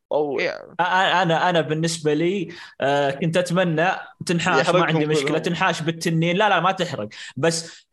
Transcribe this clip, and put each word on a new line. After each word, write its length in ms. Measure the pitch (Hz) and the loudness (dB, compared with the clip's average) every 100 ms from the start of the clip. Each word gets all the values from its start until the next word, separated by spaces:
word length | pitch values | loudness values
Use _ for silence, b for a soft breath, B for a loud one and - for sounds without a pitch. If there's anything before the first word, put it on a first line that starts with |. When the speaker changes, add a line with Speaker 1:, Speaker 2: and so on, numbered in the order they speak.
| - | -4
Speaker 1:
طول. 320 | 143 147 131 | -2 -2 -2
Speaker 2:
إيه. 80 | 175 | -4
Speaker 3:
أ-، 320 | - - - | -6 -10 -4
أ-، 400 | 175 180 190 170 | 0 2 2 2
أنا، 280 | 180 160 175 | 2 2 2
أنا 120 | 170 | 2
بالنسبة 520 | 143 156 165 165 151 | 0 0 -2 -2 0
لي، 340 | 151 170 202 165 B B B | 0 0 -2 -4 B B B
آه، 300 | 135 143 143 | -2 0 0
كنت 260 | - 160 170 | 0 0 0
أتمنى 500 | 175 170 180 156 175 180 - - - | 0 0 0 2 0 -2 -8 -12 -4
تنحاش، 300 | 175 165 160 | -2 2 2
ما 60 | |
Speaker 1:
يحرقهم 220 | 170 175 | 4 4
Speaker 3:
عندي 220 | 160 160 151 | 4 2 2
مشكلة، 220 | 156 139 | 0 0
Speaker 1:
كلهم. 140 | 156 | -2
Speaker 3:
تنحاش 400 | 165 170 185 165 | -2 0 0 0
بالتنين. 560 | 160 165 175 165 170 175 | -2 -4 -2 0 0 2
لا، 120 | 214 | 2
لا، 100 | 185 | 4
ما 120 | 175 | 2
تحرق، 360 | 190 165 135 104 B B - | 0 -4 -4 -8 B B -2
بس 480 | 156 165 - - _ | 0 0 -6 -16 _